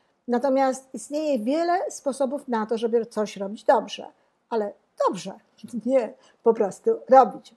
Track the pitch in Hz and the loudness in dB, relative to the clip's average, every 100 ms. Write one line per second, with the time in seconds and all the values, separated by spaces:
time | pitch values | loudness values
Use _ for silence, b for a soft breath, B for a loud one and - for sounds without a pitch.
0 | _ _ - 240 277 262 269 254 - 226 | _ _ -4 -2 0 2 0 -2 -8 -16
1 | - 294 311 269 208 302 339 359 605 - | -8 -4 -2 -2 0 0 0 -2 -2 -6
2 | 285 - 269 277 - 226 220 226 226 233 | -6 -2 -2 -4 -4 -4 -2 -2 0 0
3 | 220 - 208 190 196 214 - 247 202 - | -2 -4 -6 -6 -10 -4 0 0 0 -10
4 | - - _ _ - 233 208 - _ - | -16 -20 _ _ -8 -4 -4 -8 _ -2
5 | - 196 170 - _ _ - 240 240 262 | -2 -2 -8 -14 _ _ -12 -8 0 0
6 | 220 - b b 233 220 202 - - 226 | 0 -6 b b 2 2 2 -2 -2 -2
7 | - 262 226 - - | 6 8 8 2 -16